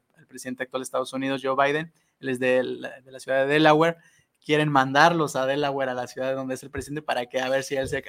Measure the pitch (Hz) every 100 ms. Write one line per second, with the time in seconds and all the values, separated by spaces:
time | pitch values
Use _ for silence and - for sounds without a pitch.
0 | _ _ 143 127 127 127 127 131 127 127
1 | 127 131 135 135 135 135 139 147 165 _
2 | _ _ 135 127 127 127 127 123 127 135
3 | 131 131 - 135 135 151 156 156 165 165
4 | _ _ _ _ - 151 151 143 135 139
5 | 165 170 143 135 131 139 143 135 131 123
6 | 123 135 131 135 131 131 139 143 131 147
7 | - 123 123 131 127 135 135 135 135 139